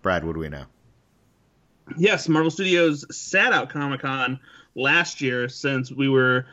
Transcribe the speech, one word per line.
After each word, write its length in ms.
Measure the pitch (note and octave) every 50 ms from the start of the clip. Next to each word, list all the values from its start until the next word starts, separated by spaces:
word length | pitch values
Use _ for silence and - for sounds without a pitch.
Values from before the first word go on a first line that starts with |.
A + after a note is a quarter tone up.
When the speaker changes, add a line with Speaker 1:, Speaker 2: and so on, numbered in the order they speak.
| -
Speaker 1:
Brad, 220 | G2 F#2 E2+ D2+
what 80 | E2 D#2+
do 80 | E2
we 80 | D#2+ D2
know? 160 | D2 C#2+ C2+ - _ _ _ _ _ _ _ _ _ _ _ _ _ _ _ _ _ _ _ _ _ _ _ - -
Speaker 2:
Yes, 320 | D#3+ F3 G#3+ G3+ - - E3
Marvel 220 | D#3 D#3+ D#3+ D#3+
Studios 540 | D#3+ F#3+ G3 F#3 F3+ F3 E3+ D#3+ D3 C#3+ - - -
sat 380 | - - - - F#3+ A3 B3+ G#3+
out 160 | D#3 - -
Comic-Con 720 | - D3 C#3+ C#3 C#3 C3 - C#3 C3 C3+ C3 B2+ C3 C3 - - - - - _ -
last 460 | A#2 C3 C#3 D3+ E3+ E3+ - - -
year 280 | C#3+ B2+ B2 B2 B2 B2
since 440 | - - - C#3 C3+ C3 C3 B2+ B2+
we 160 | C3 C#3 C#3
were 380 | C3+ C3 B2+ B2+ B2+ B2+ B2+ -